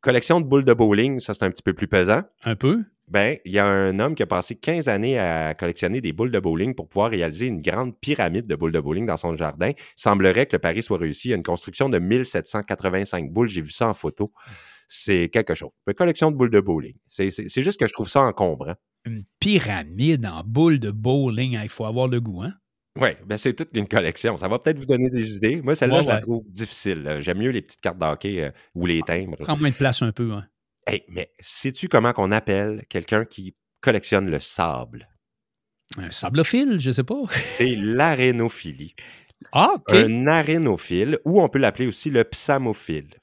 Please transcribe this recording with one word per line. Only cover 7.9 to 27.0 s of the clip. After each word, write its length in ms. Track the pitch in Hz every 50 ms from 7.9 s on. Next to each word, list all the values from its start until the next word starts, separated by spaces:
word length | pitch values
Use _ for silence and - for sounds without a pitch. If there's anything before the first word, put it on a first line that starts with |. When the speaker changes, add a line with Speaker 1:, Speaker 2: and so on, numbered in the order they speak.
| 113 _
Speaker 1:
pyramide 480 | - 143 147 - - 85 82 98 117 107
de 80 | 92
boules 160 | 78 82 82
de 80 | 80 82
bowling 260 | 73 71 78 92 113
dans 120 | 113 87 80
son 180 | - 87 82
jardin. 360 | 76 82 76 73 78 87 110
Il 40 | 147 - - - _ -
semblerait 480 | - 107 101 98 95 95 92 110 135
que 100 | - -
le 40 | 90
pari 220 | - 85 85 104
soit 160 | 113 - 104 87
réussi. 300 | 85 80 73 - - 123
Il 40 |
y 20 | 120
a 40 | 95
une 60 | 80
construction 460 | - 87 87 - - 90 - 139 139
de 100 | 120 90
mille 240 | 87 90 110 127 127
sept 240 | - - 92 82 -
cent 160 | - 107 101
quatre-vingt-cinq 680 | - 101 - - 95 90 95 101 - - 90 80 69
boules. 200 | 82 104 120 113
J'ai 100 | 101 90
vu 120 | 78 76
ça 180 | - - 120 113
en 40 | 101
photo. 380 | - - 78 - _ 104 104 _ _ - - 107 - - - - - _ _
C'est 400 | - - - - 101 90 87 82
quelque 240 | - 117 110 - 85
chose. 180 | - - - _ _ _
Une 80 | - 101
collection 380 | - 180 170 160 - 170 156
de 60 | 151 135
boules 120 | 127 120
de 120 | 117 104
bowling. 340 | 95 98 85 78 65 - - _ _
C'est, 240 | _ - - 98 95
c'est, 200 | 90 - - -
c'est 120 | - -
juste 160 | 135 175 202 -
que 100 | 131 107
je 60 | -
trouve 140 | - 113 95
ça 140 | - 143
encombrant. 540 | 135 123 101 - 104 90 78 65 65 69 - - _ _ _ _ _
Speaker 2:
Une 200 | 120 117 110 98 _ _ _
pyramide 840 | - 196 208 180 147 107 101 92 78 76 82 98 127 156 160 143 117
en 160 | 101 82 80 85
boules 340 | 104 113 135 160 170 160 139
de 100 | 113 104
bowling. 680 | 104 107 107 123 131 143 139 127 110 107 131 131 120 110
Il 80 | 104 104
faut 160 | - - 113
avoir 220 | 110 113 120 127 131
le 140 | 123 120
goût, 200 | 120 113 95 87
hein ? 120 | 95 151 190 _ _ _ _ _ _ _ _ -
Speaker 1:
Oui, 100 | 131 117 - - 87
ben 120 | 95 104 107
c'est 160 | - 135 123
toute 160 | - 165 - -
une 140 | 113 101 -
collection. 500 | - 113 92 80 80 - - 117 107 82
Ça 100 | 85 95
va 120 | 104 -
peut-être 200 | - 156 160 139
vous 60 | 135
donner 240 | 127 139 123 127 127
des 260 | 127 123 113 110 107
idées. 260 | 98 104 110 131 170
Moi, 140 | 143 127 156
celle-là, 220 | 156 - 123 127 139
Speaker 2:
Ouais, 60 | 147
Speaker 1:
je 40 | 139
la 80 | 110
Speaker 2:
ouais. 60 | 107
Speaker 1:
trouve 220 | 110 117 120 117 107 107
difficile, 520 | 92 92 113 107 - - - 101 92 80